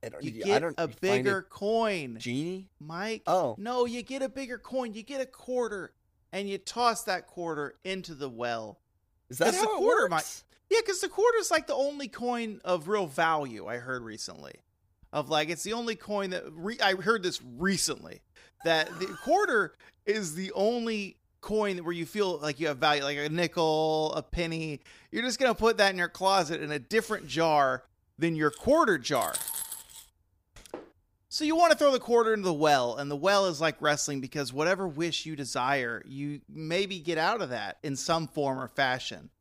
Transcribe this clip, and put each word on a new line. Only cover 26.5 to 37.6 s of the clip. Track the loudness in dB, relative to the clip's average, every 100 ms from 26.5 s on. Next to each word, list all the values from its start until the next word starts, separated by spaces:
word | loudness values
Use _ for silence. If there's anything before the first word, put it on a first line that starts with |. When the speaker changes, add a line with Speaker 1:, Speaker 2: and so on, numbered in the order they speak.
| -2
Speaker 2:
in | -4
a | -6
different | 0 0 2 -4 -4
jar | 0 4 6 4 2 -6 _ _ -2
than | 0 2
your | 2
quarter | 0 4 6 6 4
jar. | 2 0 0 -2 -6 -8 -10 -12 -16 -20 -20 _ _ _ _ -20 -16 -16 -16 _ _ _ _
So | -4
you | 0 4
wanna | 6
throw | 6 6
the | 4
quarter | 4 4 4
into | 2
the | 2
well, | 4 6 6 4 -2
and | -4
the | 0
well | 4 4 4
is | 2
like | -2 0
wrestling | 0 2 0 -4
because | -6 -6 -6
whatever | 0 0 2 -2
wish | -2 -2 -2 -6
you |
desire, | -8 -6 -2 2 2 0 -4 -8
you | -8 -8 -8 -12
maybe | -12 -4 -2 -2 -4
get | -4 0
out | 2 0
of | -2
that | -4